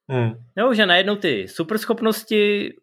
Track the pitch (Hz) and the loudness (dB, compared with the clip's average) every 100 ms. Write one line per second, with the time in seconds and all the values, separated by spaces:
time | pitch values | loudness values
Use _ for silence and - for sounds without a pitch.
0 | - 131 117 110 - - 240 220 202 175 | -6 -2 -2 -4 -10 -2 0 2 4 4
1 | 196 202 180 113 95 - 165 220 - 226 | 2 0 -2 -2 -4 -8 -6 -4 -2 -2
2 | 226 214 - 214 208 208 208 - | 0 -2 -2 0 2 0 -4 -10